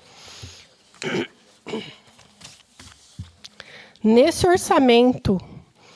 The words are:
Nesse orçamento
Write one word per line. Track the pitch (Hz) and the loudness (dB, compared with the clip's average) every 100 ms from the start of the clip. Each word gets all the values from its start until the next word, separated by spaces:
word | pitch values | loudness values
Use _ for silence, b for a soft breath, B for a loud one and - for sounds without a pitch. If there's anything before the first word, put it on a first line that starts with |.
| B B B B B B B B _ - - - - _ _ _ - 220 - - _ _ _ _ - - _ _ - - _ - - _ - B B B B B | B B B B B B B B _ -16 -10 -8 -8 _ _ _ -14 -12 -12 -20 _ _ _ _ -20 -20 _ _ -20 -20 _ -20 -20 _ -20 B B B B B
Nesse | 214 226 302 330 370 | 0 4 2 2 0
orçamento | 359 - 359 262 233 247 254 - 190 B B B B B | 0 0 2 4 4 2 0 -4 -4 B B B B B